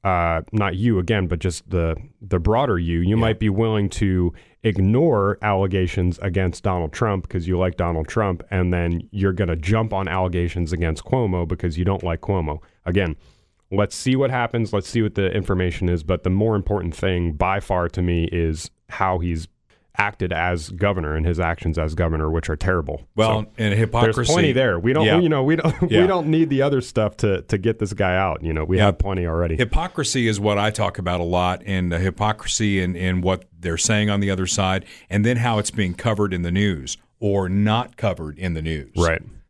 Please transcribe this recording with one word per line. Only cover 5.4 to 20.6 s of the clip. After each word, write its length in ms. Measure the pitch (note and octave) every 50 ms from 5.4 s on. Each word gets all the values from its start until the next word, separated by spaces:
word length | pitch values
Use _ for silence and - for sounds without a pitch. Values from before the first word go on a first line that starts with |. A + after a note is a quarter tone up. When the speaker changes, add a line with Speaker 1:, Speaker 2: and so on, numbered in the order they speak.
Speaker 1:
allegations 760 | - G#2+ G2+ F#2+ G2 F#2+ F#2 F#2+ F#2 E2+ - G2+ F2 F2+ E2+ -
against 420 | - G2 E2+ G2 F#2+ F2+ E2+ -
Donald 300 | - G#2 F#2 F2+ E2 D#2
Trump 360 | - - B2 A2 G2+ F#2 - -
'cause 180 | - F#2 E2
you 120 | F2 F#2 F2
like 180 | F#2 F2+ E2+
Donald 320 | - F2 E2+ E2+ D#2+ D#2 -
Trump, 340 | - A2+ G#2+ G2 F2+ E2+ - -
and 220 | G2+ F#2 F2+ F2+
then 300 | F2+ F2 F2 E2+ E2+ E2 - -
you're 200 | - G2+ G2 G2
gonna 240 | F#2 E2+ G2+ E2+ E2
jump 360 | D#2+ D#2 F#2 G#2+ A2 A2+ A2
on 160 | G#2 F#2+ G2 E2
allegations 640 | E2+ F#2+ F#2 F#2 F2 F2 F2 E2+ - F#2 E2+ D2+
against 320 | F2+ E2 F2 D#2+ D#2+ - -
Cuomo 420 | - - C3 A#2 G2+ F2+ F2+ E2+
because 320 | D#2 F2+ - - F2 D#2 E2+
you 60 | F2+
don't 180 | G2 G2 F#2
like 180 | - F2 E2 D#2+
Cuomo. 380 | - - G2 F#2 D#2+ D2+ D2+ D2+ - _ _ _ _
Again, 300 | F2+ F2+ G2+ F#2+ E2 D2+ - - - _ _ _ _ _ _ _ _
let's 260 | G2 G2 G#2 G2 -
see 180 | - - C3 B2+
what 140 | C3 C#3 B2+
happens. 420 | C3 B2+ A#2+ A#2 - A#2+ A2+ G#2
Let's 160 | - G2+ F#2 -
see 140 | - A#2
what 120 | A2 G#2+ -
the 180 | - G2 F#2
information 560 | F2 G#2 F#2 - G2 F#2 F2+ F2 E2 - G2 F2
is. 140 | F2 E2
But 200 | D2 D2 F#2 E2+
the 80 | - F#2
more 240 | F#2 G2 G#2+ A2+ A2
important 380 | G#2 G2 - G#2 G2 F2 E2+ D#2+
thing 380 | - - F#2+ F#2 F2 F2 E2+
by 280 | D2+ D2 F#2 F#2 F#2+ G2+
far 280 | - - G2 F2+ F2 E2+
to 140 | - -
me 260 | F2+ F2+ F2 E2+ E2 -
is 400 | - F2 E2 D#2+ D#2+ D#2+ - - _ _ _ _
how 300 | - - G2 F#2 F#2 F2+
he's 300 | F2 F2 E2 D#2+ D#2+ - _ _ _ _ _ _ _ _ _
acted 360 | - G2+ G2+ - _ F#2+ F2+
as 380 | F2 D#2+ E2+ F2+ F2+ F2